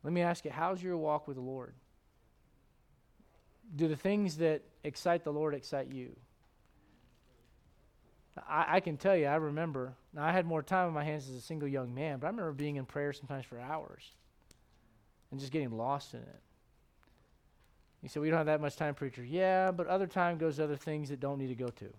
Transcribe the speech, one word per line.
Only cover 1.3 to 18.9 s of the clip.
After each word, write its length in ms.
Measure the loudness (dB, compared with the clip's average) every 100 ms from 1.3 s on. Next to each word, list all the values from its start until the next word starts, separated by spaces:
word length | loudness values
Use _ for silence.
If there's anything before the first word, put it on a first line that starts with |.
| -8
the 40 |
Lord? 320 | -6 -6 -10 -16 _ _ _ _ _ _ _ _ _ _ _ _ _ _ -20 _ _ _ -12 0
Do 120 | 2
the 80 | 2
things 420 | 2 2 2 2
that 240 | 2 2 -4 _
excite 400 | -10 -2 2 2
the 100 | 2
Lord 220 | 0 0 -2
excite 360 | -4 -4 -4
you? 240 | -8 -10 -14 -20 _ _ _ _ _ _ _ _ _ _ _ _ _ _ _ _ _ _ _ _ -16 -4
I, 300 | 0 4 4
I 20 |
can 180 | 4 0
tell 180 | 4 6
you, 100 | 6
I 100 | 2
remember, 580 | 0 -2 -2 -2 -6 -10 _
now 100 | -2
I 80 | 2
had 140 | 4 2
more 180 | 0
time 240 | 2 2 2
on 60 |
my 100 | 0
hands 260 | -2 -4 -6
as 60 | -12
a 60 |
single 260 | -8 -4 -2
young 260 | -2 -2
man, 260 | -4 -4 -2
but 80 | -4
I 20 |
remember 240 | -2 -4
being 240 | -2 -2 -2
in 80 | -4
prayer 280 | -2 -2
sometimes 320 | -4 -8 -8 -8
for 140 | -12
hours 560 | -6 -6 -8 -16 -20 -20 _ _ _ -20 _ _ _ _ _ _ _
and 100 | -10
just 120 | -4
getting 200 | -2 -2
lost 420 | -2 0 -2 -4
in 80 | -14
it. 180 | -14 -18 _ _ _ _ _ _ _ _ _ _ _ _ _ _ _ _
You 80 | -8
say, 100 | -2
"We 80 | 2
don't 80 | 4
have 80 | 6
that 140 | 4
much 160 | 2 0
time, 180 | -2